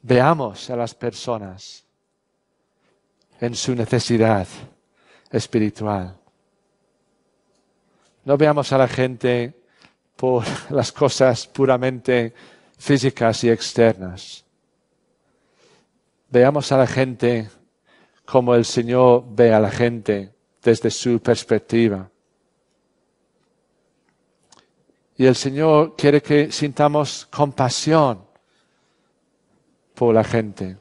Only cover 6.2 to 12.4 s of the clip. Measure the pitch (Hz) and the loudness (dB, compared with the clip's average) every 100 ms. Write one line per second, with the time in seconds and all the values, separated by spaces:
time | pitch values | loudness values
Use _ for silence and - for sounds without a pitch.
6.2 | _ _ _ _ _ _ _ _ _ _ | _ _ _ _ _ _ _ _ _ _
7.2 | _ _ _ _ _ _ _ _ _ _ | _ _ _ _ _ _ _ _ _ _
8.2 | 135 143 151 147 135 135 123 - 127 123 | -2 2 2 0 0 0 0 0 -4 -2
9.2 | 127 123 120 _ _ _ _ _ _ _ | -2 -2 -4 _ _ _ _ _ _ _
10.2 | 127 123 107 - - 143 117 - 143 - | -2 -2 -2 -10 -6 -4 -4 -2 -2 2
11.2 | 131 117 - - 135 127 127 127 120 123 | 2 0 -6 -2 0 2 -2 -6 -2 0
12.2 | 117 _ | -2 _